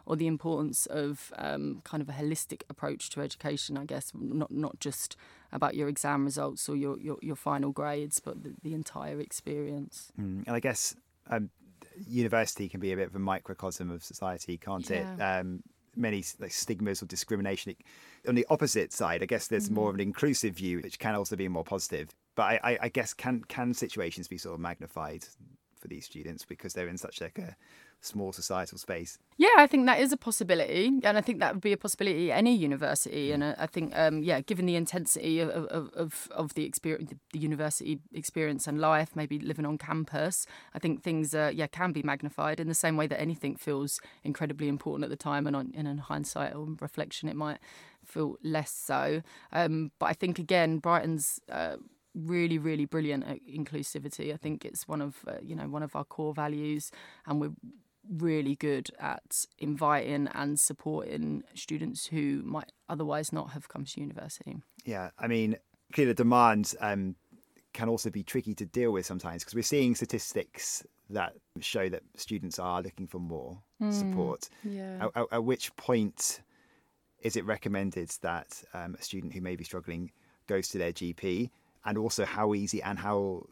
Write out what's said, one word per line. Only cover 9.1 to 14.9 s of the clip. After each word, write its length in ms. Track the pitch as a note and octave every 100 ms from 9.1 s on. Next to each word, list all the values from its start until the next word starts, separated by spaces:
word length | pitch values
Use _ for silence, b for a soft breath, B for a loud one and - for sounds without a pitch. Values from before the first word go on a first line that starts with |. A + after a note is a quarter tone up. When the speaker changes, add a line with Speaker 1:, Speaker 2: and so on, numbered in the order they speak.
| D3
Speaker 1:
experience. 920 | - - D3 D3 D3 C#3+ C#3 - - -
Speaker 2:
Mm, 260 | G2 F#2+ A2+
and 80 |
I 60 | A#2
guess, 340 | C3+ A2 - - _ _ -
um, 200 | A#2 G#2 - - _ - F#3 F#3+
university 640 | B2 A#2 A#2 G#2+ - G2
can 100 | F#2+
be 140 | F#2+
a 40 | F#2+
bit 120 | F2+
of 80 | G2
a 40 |
microcosm 720 | F#2+ F#2+ - F#2 F#2+ - F2
of 140 | F2
society, 520 | - - F#2+ F2+ - E2+
can't 320 | G2 F#2+
it? 160 | F2